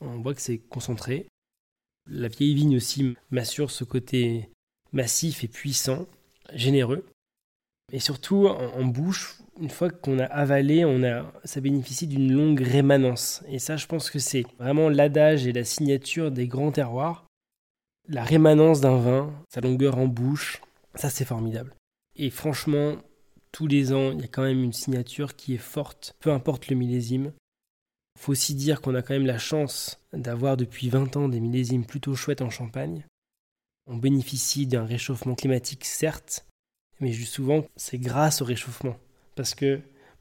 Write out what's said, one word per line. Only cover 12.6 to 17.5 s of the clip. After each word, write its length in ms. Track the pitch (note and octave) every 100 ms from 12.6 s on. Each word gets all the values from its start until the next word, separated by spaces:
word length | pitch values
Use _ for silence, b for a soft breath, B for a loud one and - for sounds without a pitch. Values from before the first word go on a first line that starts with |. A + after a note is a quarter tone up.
rémanence. 840 | B2 C#3 C#3 C#3 B2+ A#2+ - - D3
Et 100 | C3+
ça, 180 | - D#3
je 100 | -
pense 240 | E3 -
que 80 | C#3+
c'est 260 | A#2+ C3+ A#2 -
vraiment 300 | B2+ D3 D#3
l'adage 580 | C#3+ D3 D3+ D3+ D3+ B2
et 60 |
la 120 | A#2+
signature 680 | A#2 - D3 C#3 - - B2
des 160 | B2+ B2
grands 220 | B2+ D3
terroirs. 540 | D3 B2 B2 D#3+ E3 _ _ _